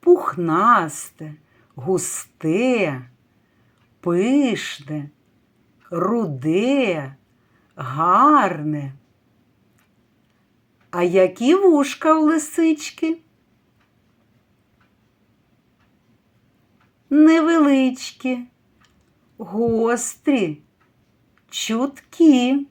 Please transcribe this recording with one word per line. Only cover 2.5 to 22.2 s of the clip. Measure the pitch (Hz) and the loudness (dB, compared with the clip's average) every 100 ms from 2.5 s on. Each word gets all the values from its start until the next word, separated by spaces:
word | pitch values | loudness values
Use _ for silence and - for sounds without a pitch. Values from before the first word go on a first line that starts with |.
| 175 254 240 175 131 120 _ _ _ _ _ _ _ _ _ | -2 0 0 -2 -6 -14 _ _ _ _ _ _ _ _ _
пишне, | 175 175 214 285 269 196 - - 139 151 143 _ _ _ _ _ _ _ _ | -4 -2 0 0 0 -4 -8 -16 -12 -10 -10 _ _ _ _ _ _ _ _
руде, | 170 185 233 196 135 147 175 233 277 233 160 135 139 _ _ _ _ _ - | -6 -2 -2 -4 -6 -2 -2 0 0 -2 -4 -8 -18 _ _ _ _ _ -16
гарне. | 131 139 170 196 277 294 202 160 151 151 139 135 _ _ _ _ _ _ _ _ _ _ _ _ _ _ _ _ _ _ _ | -12 -4 2 4 4 4 2 -4 -6 -6 -8 -14 _ _ _ _ _ _ _ _ _ _ _ _ _ _ _ _ _ _ _
А | 175 | -4
які | 175 190 185 - 240 | 0 2 2 0 0
вушка | 359 392 302 277 - 311 320 | 4 4 2 0 -4 0 2
у | |
лисички? | 302 320 302 - 320 311 - - 320 330 _ _ _ _ _ _ _ _ _ _ _ _ _ _ _ _ _ _ _ _ _ _ _ _ _ _ _ _ _ _ _ _ _ _ _ _ _ _ _ | 2 0 -4 -2 -2 -2 -6 -8 -6 -6 _ _ _ _ _ _ _ _ _ _ _ _ _ _ _ _ _ _ _ _ _ _ _ _ _ _ _ _ _ _ _ _ _ _ _ _ _ _ _
Невеличкі, | 285 311 320 311 330 285 269 262 254 - - 254 247 247 _ _ _ _ _ _ _ _ _ | 4 6 6 4 2 4 4 2 -2 -14 -10 -8 -8 -10 _ _ _ _ _ _ _ _ _
гострі, | 196 202 233 226 226 233 - - - 269 180 147 _ _ _ _ _ _ _ _ _ | -10 -4 -2 0 0 -2 -6 -6 -2 0 -2 -6 _ _ _ _ _ _ _ _ _
чуткі. | - - 226 277 - _ - | -12 -6 -4 -4 -8 _ 4